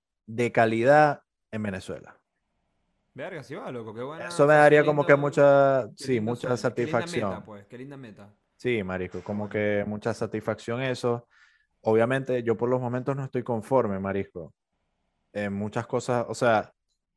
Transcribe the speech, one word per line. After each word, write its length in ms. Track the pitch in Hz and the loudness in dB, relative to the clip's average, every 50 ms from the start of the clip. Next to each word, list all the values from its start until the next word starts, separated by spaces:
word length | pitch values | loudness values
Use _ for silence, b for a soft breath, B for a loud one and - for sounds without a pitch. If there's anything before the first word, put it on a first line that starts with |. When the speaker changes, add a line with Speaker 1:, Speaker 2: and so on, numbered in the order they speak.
| _ _ _ _ _ | _ _ _ _ _
Speaker 1:
de 260 | - 113 113 120 113 | -8 -4 -2 -2 0
calidad 720 | - 127 113 110 113 113 117 135 147 151 151 147 135 - _ _ _ _ _ _ | 2 2 2 4 2 2 4 6 6 6 6 4 2 -2 _ _ _ _ _ _
en 120 | - 220 214 | -10 -8 -6
Venezuela. 540 | 208 190 185 - - - - - - - _ _ _ _ _ _ _ _ _ _ _ _ _ _ _ _ _ _ _ - | -6 -6 -8 -8 -10 -12 -12 -14 -18 -20 _ _ _ _ _ _ _ _ _ _ _ _ _ _ _ _ _ _ _ -16
Speaker 2:
Verga, 300 | 127 143 185 196 156 131 | -14 -14 -12 -12 -14 -14
sí 120 | - 143 | -14 -14
va, 160 | 202 262 202 | -12 -12 -12
loco, 220 | 131 120 110 110 104 | -12 -12 -12 -12 -12
qué 80 | 113 | -12
buena, 260 | 123 139 156 165 175 | -12 -12 -12 -12 -12
Speaker 1:
Eso 160 | 175 175 165 143 | -4 0 2 4
me 0 | |
Speaker 2:
o 20 | |
sea, 80 | 147 151 | 6 8
qué 40 | 151 | 8
Speaker 1:
daría 240 | 147 147 151 151 147 | 8 10 8 8 6
como 200 | 151 147 147 143 | 4 2 2 4
que 80 | 143 143 | 4 4
Speaker 2:
lindo, 140 | 139 143 | 4 4
Speaker 1:
mucha, 600 | 143 131 147 143 143 139 139 139 135 135 131 113 98 - | 2 4 4 6 6 8 6 6 4 4 2 0 -4 -8
Speaker 2:
qué 60 | - - | -10 -4
Speaker 1:
sí, 100 | 131 127 | -2 -2
Speaker 2:
lindo 180 | 113 107 113 | 0 0 -2
Speaker 1:
mucha 100 | 120 120 | -4 -4
Speaker 2:
sueño, 80 | - 127 123 113 - 127 - | -4 -4 -2 -2 -2 -4 -2
qué 60 | - 120 | -4 -2
linda 120 | - - | -2 -2
Speaker 1:
satisfacción. 320 | 117 113 - - 120 107 98 | -2 -2 -4 -4 -6 -4 -4
Speaker 2:
meta, 160 | 92 92 - | -6 -8 -12
pues, 200 | - 104 101 101 | -16 -20 -20 -20
qué 120 | _ 127 | _ -18
linda 200 | 120 131 143 143 | -18 -18 -16 -18
meta. 360 | 135 131 110 98 104 101 101 _ _ _ _ _ | -18 -18 -20 -20 -20 -20 -20 _ _ _ _ _
Speaker 1:
Sí, 280 | _ - 123 120 110 95 | _ -2 -2 -2 -2 -2
marico, 380 | 92 92 92 90 90 - 92 - | -4 -4 -6 -6 -8 -8 -10 -10
como 240 | - 104 104 104 101 | -8 -8 -8 -6 -6
Speaker 2:
Qué 80 | - | -4
bueno. 260 | 107 104 104 104 101 101 | -2 -2 0 0 -2 -2
Speaker 1:
que 40 | 104 | -4
mucha 240 | 107 107 - 117 107 | -6 -6 -6 -6 -4
satisfacción 680 | - 117 104 - 107 107 113 107 - - - 117 123 | -4 -6 -6 -6 -6 -4 -6 -6 -6 -6 -8 -6 -6
eso. 460 | 135 131 127 - - 123 120 120 b b b b b b b b b b _ _ | -4 -6 -4 -4 -2 -2 -2 -4 b b b b b b b b b b _ _
Obviamente, 600 | - 113 110 110 113 120 131 135 131 - 127 123 117 | 0 2 2 4 2 2 0 -2 -2 -2 -4 -2 -2
yo 140 | 113 113 | -2 -2
por 120 | - 120 120 | -2 0 0
los 120 | 127 127 | 0 -2
momentos 340 | 127 120 123 127 127 - 135 | -2 -4 -6 -4 -4 -4 -4
no 80 | 143 135 | -6 -6
estoy 180 | 127 - 127 117 | -6 -6 -6 -4
conforme, 560 | - 120 113 104 - 135 127 117 104 98 95 | -4 -4 -4 -2 0 2 2 2 0 -2 -4
marico. 540 | 98 98 98 98 95 - - 87 80 - _ _ _ _ _ _ _ _ _ _ _ _ _ _ _ _ - | -4 -4 -4 -4 -6 -8 -12 -16 -16 -16 _ _ _ _ _ _ _ _ _ _ _ _ _ _ _ _ -8
En 200 | 101 104 101 98 | -8 -6 -6 -6
muchas 340 | 98 104 107 - 120 117 | -6 -6 -6 -6 -8 -6
cosas, 380 | - - 120 - - 123 120 - | -4 -6 -6 -4 -2 -4 -4 -4
o 80 | - 110 | -6 -4
sea, 380 | - 131 120 110 104 - - _ _ _ _ _ _ _ _ _ | -2 0 2 2 2 0 -4 _ _ _ _ _ _ _ _ _